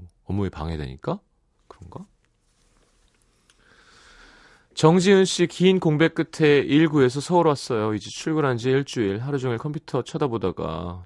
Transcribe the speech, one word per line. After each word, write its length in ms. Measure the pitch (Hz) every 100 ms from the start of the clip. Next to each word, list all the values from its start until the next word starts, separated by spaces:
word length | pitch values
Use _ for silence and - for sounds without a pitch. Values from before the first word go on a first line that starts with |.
| 87 _
업무에 240 | - 98 95
방해되니까? 720 | - 80 78 67 65 - 196 _ _ _ _ -
그런가? 380 | - - - 202 _ _ _ _ _ _ _ _ _ _ _ _ _ _ _ _ _ _ _ _ - - _ _ _ _
정지은 520 | - 156 180 180 196 185
씨, 200 | - 170
"긴 320 | - 180 190
공백 360 | 170 147 160
끝에 460 | - 160 - 151 143
일 280 | - 139 160
구에서 320 | 147 127 139
서울 260 | 139 175 160
왔어요. 460 | 139 - 117 107
이제 160 | 107 107
출근한 460 | - 160 156 139 120
지 140 | 127
일주일. 480 | 135 139 131 101 101
하루 200 | 131 139
종일 200 | 127 113
컴퓨터 440 | 147 156 - 131
쳐다보다가 1000 | - 160 147 113 95 82 80 80 87 87